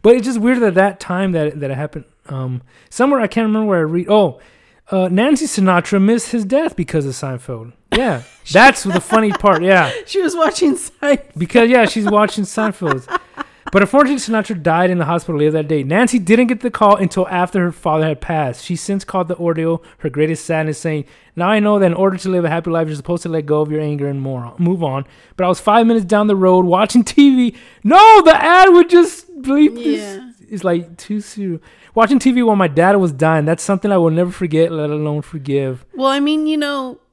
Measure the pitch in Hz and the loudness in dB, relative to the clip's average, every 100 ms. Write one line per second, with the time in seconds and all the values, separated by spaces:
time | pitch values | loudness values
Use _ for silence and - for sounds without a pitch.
0 | 214 247 226 233 226 247 220 180 196 185 | 4 4 2 0 0 2 2 2 0 -2
1 | - 180 196 170 151 147 139 135 147 151 | -8 -4 -2 -2 -4 -6 -8 -6 -8 -12
2 | - _ - 135 127 127 _ _ _ - | -18 _ -12 -10 -8 -10 _ _ _ -2
3 | 262 269 220 226 220 220 214 180 156 170 | 0 0 -2 -2 -2 -2 0 -2 -2 -4
4 | 180 214 180 123 _ _ _ _ _ 190 | 0 2 2 -4 _ _ _ _ _ -4
5 | 185 180 262 262 302 - 190 175 - 202 | 0 0 0 0 -2 -2 2 0 0 0
6 | 196 233 - 240 196 269 320 - 165 160 | 2 0 -2 -6 -2 -2 -2 -6 -4 -4
7 | 139 127 139 123 - 117 113 _ _ - | -6 -8 -10 -10 -12 -14 -16 _ _ -2
8 | 254 131 123 _ - 170 262 - 196 180 | -2 -4 -10 _ -2 4 4 4 -4 -4
9 | - 220 220 196 208 165 180 185 143 466 | 0 0 0 0 0 2 2 2 2 -6
10 | - 392 339 339 320 - 320 359 - _ | -6 -4 -4 -2 -2 0 -2 -2 -8 _
11 | 294 269 - 156 175 240 233 247 214 220 | -2 -2 -4 -8 0 2 4 4 2 0
12 | 202 208 208 214 190 - 214 - 170 135 | 0 2 0 -2 -6 -4 -4 -4 -6 -6
13 | - 359 _ - - _ - 196 196 269 | -6 -10 _ -16 -16 _ -2 0 2 2
14 | 269 277 214 220 202 190 160 160 185 180 | 2 0 -2 -4 -4 -4 0 0 0 0
15 | 156 170 - 151 151 156 147 156 135 180 | -2 -4 -4 -2 0 0 -2 -4 0 0
16 | 247 247 175 226 240 240 247 - 208 202 | 0 0 2 2 2 -2 -6 0 2 4
17 | 185 190 180 180 180 196 175 156 175 156 | 0 -2 -4 -2 -2 -2 -4 -4 -2 0
18 | 156 147 - 160 135 120 - 170 - 196 | -2 -4 -6 -4 -4 -8 -10 -8 -6 -6
19 | - 190 170 175 170 160 165 165 - _ | -4 -6 -4 -4 -4 -2 -2 -4 -8 _
20 | 156 135 156 160 - 160 156 151 165 156 | -8 -4 -2 -4 -4 -4 -4 -6 -6 -6
21 | 143 _ _ - 180 214 208 208 185 170 | -10 _ _ -4 0 0 2 2 0 2
22 | 190 185 190 180 170 165 170 165 160 151 | -2 -2 -4 -2 -2 -4 -2 -4 -4 -6
23 | 156 175 170 160 147 151 151 151 151 147 | -6 -8 -4 -6 -2 -2 -2 -4 -4 -4
24 | 143 139 135 131 120 - 175 185 156 135 | -6 -6 -8 -8 -10 -4 -2 -2 -4 -4
25 | 139 _ _ - 180 180 - 220 233 226 | -8 _ _ -4 -2 0 2 2 4 0
26 | 180 208 214 196 185 185 180 180 214 247 | 0 0 2 2 4 4 4 0 2 0
27 | 208 - 285 262 240 - - _ 208 349 | 2 4 4 4 0 -4 -20 _ 4 8
28 | 440 427 320 320 311 359 381 349 339 349 | 10 8 8 4 4 6 8 8 8 4
29 | 339 - - 330 262 285 302 233 - 214 | 4 -2 -18 -12 -2 2 2 2 -4 -4
30 | 208 196 254 _ _ 214 185 175 165 170 | -6 -14 -16 _ _ -6 -2 -4 -6 -20
31 | - 214 202 214 196 165 _ _ _ 226 | -8 -8 -8 -10 -8 -10 _ _ _ 0
32 | 220 269 262 247 233 202 175 143 180 202 | 2 2 2 2 2 2 0 2 4 4
33 | 180 135 156 160 151 170 - 196 208 190 | 0 0 0 0 0 -4 -2 -4 0 0
34 | 165 160 180 - 175 156 165 160 151 151 | 2 0 -2 -4 -4 0 0 -2 -6 -4
35 | 151 147 - 160 139 139 135 127 - 311 | -4 -6 -8 -12 -4 -4 -4 -8 -14 -4
36 | 269 277 285 311 302 311 294 285 262 240 | -2 0 -2 -2 -2 -4 -4 -6 -10 -14
37 | _ | _